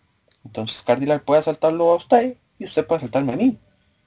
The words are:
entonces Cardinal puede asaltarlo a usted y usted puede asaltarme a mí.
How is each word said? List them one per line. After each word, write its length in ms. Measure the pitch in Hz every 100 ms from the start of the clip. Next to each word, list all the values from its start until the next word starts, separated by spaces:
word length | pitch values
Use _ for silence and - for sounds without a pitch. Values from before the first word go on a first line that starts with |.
| _ _ _ _
entonces 380 | - 113 110 -
Cardinal 400 | - 123 139 147
puede 180 | - 151
asaltarlo 520 | 156 147 156 165 170
a 40 | 175
usted 400 | - 240 254 247 _ -
y 60 | 202
usted 200 | - 151
puede 120 | 165
asaltarme 360 | 127 131 139
a 40 | 117
mí. 200 | 269 220 _ _ _ _